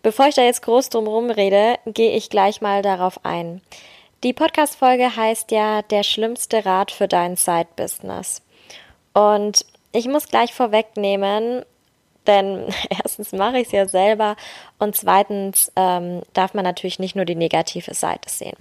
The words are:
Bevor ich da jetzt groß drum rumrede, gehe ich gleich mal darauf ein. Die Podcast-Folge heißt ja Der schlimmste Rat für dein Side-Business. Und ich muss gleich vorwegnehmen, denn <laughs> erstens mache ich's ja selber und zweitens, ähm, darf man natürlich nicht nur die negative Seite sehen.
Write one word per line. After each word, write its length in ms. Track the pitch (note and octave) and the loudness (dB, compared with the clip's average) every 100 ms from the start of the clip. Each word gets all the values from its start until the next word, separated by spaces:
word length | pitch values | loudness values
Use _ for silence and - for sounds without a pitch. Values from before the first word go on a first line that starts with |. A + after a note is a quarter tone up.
Bevor 240 | A3 G#3+ C#4 | -2 4 4
ich 80 | C#4+ | 6
da 80 | |
jetzt 180 | A#3+ A#3+ | 2 2
groß 280 | - A#3 C4 | 2 2 2
drum 180 | A#3 G#3+ | -4 -2
rumrede, 680 | A3 A#3+ G#3 G3 G3+ A3 A#3+ A3+ | -2 -2 0 4 4 4 0 -6
gehe 300 | G#3+ A3+ A3 | 0 2 2
ich 140 | - | -2
gleich 320 | G#3 G3 G#3+ | 2 2 0
mal 200 | G#3 G3+ | -2 0
darauf 420 | G3 F#3 F#3 - F3+ | 0 0 -2 -2 -6
ein. 360 | E3+ E3+ F3+ _ - - - _ _ | -6 -8 -12 _ -20 -20 -20 _ _
Die 100 | B3 | -4
Podcast-Folge 800 | B3 D#4+ D#4 D4 - C4 B3+ B3 A#3 | 0 0 2 0 2 4 4 2 0
heißt 360 | A3 A3+ - | -2 -2 -2
ja 300 | A3 G#3+ G#3+ | 0 2 -2
Der 200 | G#3 G#3 | 0 0
schlimmste 640 | G3+ - A3+ A#3+ - A3 G3 | 0 -2 -2 -4 -2 0 2
Rat 260 | F#3 G3+ | 0 0
für 160 | - G3 | -2 0
dein 280 | F3+ F3 F3+ | 2 0 -2
Side-Business. 1040 | - E3+ E3+ - - - F#3+ - - - _ _ _ - - _ _ | 0 0 -2 -6 -8 -8 -10 -10 -10 -12 _ _ _ -20 -20 _ _
Und 520 | G3+ G#3 G#3 G#3 G#3 - _ _ | 4 4 4 0 -2 -4 _ _
ich 160 | A#3 A#3+ | -4 0
muss 200 | D4 - | -2 0
gleich 260 | A3+ A#3+ | 0 0
vorwegnehmen, 1080 | - A#3+ G#3+ A3 - G3+ G3 G3 G#3 A#3 B3 - _ _ _ _ _ - | 0 2 2 0 -4 -2 0 0 -2 -2 -6 -8 _ _ _ _ _ 4
denn 380 | G3+ G3 F#3+ F#3+ - | 4 4 -4 -6 -8
<laughs> 220 | - - | -6 -6
erstens 280 | - - G#3 | -6 -8 -10
mache 280 | F#3+ G#3 B3+ | -2 0 0
ich's 120 | A#3 | 0
ja 160 | G3+ G3 | 0 2
selber 480 | F#3 G3 G#3+ G#3+ G#3 - - - _ | 2 2 2 0 -2 -12 -20 -20 _
und 160 | G#3 G#3 | -4 -2
zweitens, 760 | G3 F#3+ G3+ G3+ G3 F#3+ - - | 4 4 4 -2 -4 -2 -2 2
ähm, 460 | F#3 F3+ F3 F3 - | 2 0 -4 -8 -4
darf 200 | - F#3 | -2 -2
man 100 | G#3+ | -2
natürlich 360 | F#3 F3 F#3+ - | -4 -4 -8 -6
nicht 160 | F#3 G3 | -6 -4
nur 100 | F3+ | -4
die 100 | E3+ | -2
negative 580 | D#3+ D#3+ E3 F3 - | 0 0 -2 -8 -10
Seite 360 | - E3 - - | -6 -4 -6 -10
sehen. 280 | - - - | -12 -12 -16